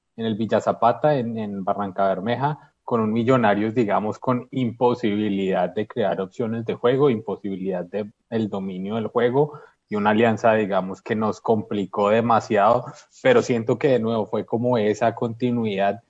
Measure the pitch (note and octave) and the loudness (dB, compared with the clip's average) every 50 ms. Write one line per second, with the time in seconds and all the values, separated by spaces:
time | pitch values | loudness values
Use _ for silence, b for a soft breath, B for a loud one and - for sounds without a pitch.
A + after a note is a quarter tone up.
0 | _ _ _ - A2+ A2+ G#2+ G2+ A2+ G2+ A2+ G#2 - A2 G2 - A2+ A#2+ A#2+ - | _ _ _ -8 -6 -4 -4 -4 -2 0 0 0 0 0 0 2 2 2 2 2
1 | - D3+ D3+ C3+ A#2 A#2 A2+ A2+ G#2+ G#2 G2+ G2 F#2 G2 G2 G2+ G2+ F#2+ F2+ G2 | 0 0 0 0 -2 -4 -6 -6 -8 -8 -8 -6 -4 -4 -4 -4 -4 -6 -2 0
2 | G2 G2 F#2+ F2+ F#2 A2+ A#2+ A#2+ C3+ D3 D3+ - - _ _ _ _ - B2+ A2+ | 0 0 0 0 -2 -4 -2 -2 -2 -2 -4 -6 -10 _ _ _ _ -2 -2 0
3 | A2 G#2+ A2 A#2 A2+ A#2+ C3 B2+ A#2 G#2 G2+ G2+ G#2+ A2+ A2 B2+ A#2 G2+ G2 F#2+ | 0 0 0 0 2 2 4 4 4 4 2 2 0 0 0 0 0 0 0 0
4 | G2+ G#2+ G2+ - - C3 B2+ B2 A#2+ - - C3 B2+ A2+ A2 - B2+ A#2+ B2 - | -2 -2 -6 -4 -2 -2 -2 -2 -4 -6 -6 -4 -4 -4 -2 0 0 2 2 0
5 | - G#2+ G2+ G#2+ G#2+ G#2 G2 G2 F#2+ F#2+ F#2+ F2+ F#2 F2 - G#2+ G#2+ - - A#2+ | 0 -2 0 0 0 0 0 0 0 0 0 0 0 -2 -2 -4 -6 -4 -4 -2
6 | G#2+ F#2+ F2 F2+ F#2+ F#2 - - B2 A2 A2+ A#2 A2+ - - - - A#2+ C3+ C3+ | -2 -2 -2 -2 -6 -6 -6 -6 -6 -4 -4 -4 -4 -6 -4 0 0 2 2 4
7 | D3 C#3+ A#2 G#2+ - - F#2+ - - G2+ G2 F2+ F#2 F#2+ F#2 F2+ F2 F2 - G2+ | 2 2 2 0 -2 -6 -8 -8 -6 -8 -8 -6 -4 -4 -4 -4 -6 -6 -6 -8
8 | G#2+ G#2+ - _ _ - A#2 A2 - - - G2 F#2+ G2 F#2 F#2 F#2+ G2 A2 A2+ | -8 -8 -12 _ _ -6 -4 -4 -4 -4 -4 -6 -6 -6 -6 -6 -6 -6 -6 -6
9 | G#2+ G#2+ - A#2+ A#2+ B2 B2 C#3 D3+ D3 B B B B B B _ - G#2+ G#2 | -6 -4 0 0 2 2 2 2 0 0 B B B B B B _ -8 -4 0
10 | G2+ G#2+ G#2+ A2 A#2 A2+ G#2+ G2 - A2+ A2 A2 G#2+ F#2+ G2 F#2+ F#2 F#2+ F#2+ - | 2 2 4 4 4 4 4 4 4 4 4 4 2 0 0 -2 -2 -4 -6 -8
11 | - - A#2 A2 A2 G#2+ F#2+ - - - A2+ G#2 G2+ - A2 G#2 F#2+ F2 - G#2 | -6 -4 -2 -2 -2 -2 -4 -2 -2 0 0 0 -2 -2 -4 -4 -4 -2 -2 0
12 | G2+ G2+ G#2+ A#2 A2+ A#2 - G#2+ - - G#3 C#3+ G2 A2 A#2+ B2+ C3+ C#3 B B | 2 4 4 4 4 4 2 2 2 2 2 4 4 4 4 2 0 -6 B B
13 | B B _ - - C3 B2 A#2 A2 - B2 A2+ A2 B2 B2 - - C#3+ C3 A#2+ | B B _ 0 2 4 4 4 4 2 0 -2 0 -2 -2 0 2 2 2 2
14 | A2 A2+ A#2 A2 G2+ - - G#2+ G2 - - A2+ A#2+ B2 B2 A#2 G#2 G#2+ G#2 - | 2 0 -2 -2 -2 -2 -4 -6 -4 -4 -4 -2 0 0 2 2 2 2 2 2
15 | A#2+ A#2 A2+ - B2 A#2 A2+ A2+ B2+ B2 A#2+ A#2+ A2+ G#2+ G2 F#2+ G2 G2+ G2+ G2+ | 0 0 0 0 -4 -6 -4 -2 -2 -2 0 0 0 -2 0 0 0 0 0 -2
16 | - _ | -8 _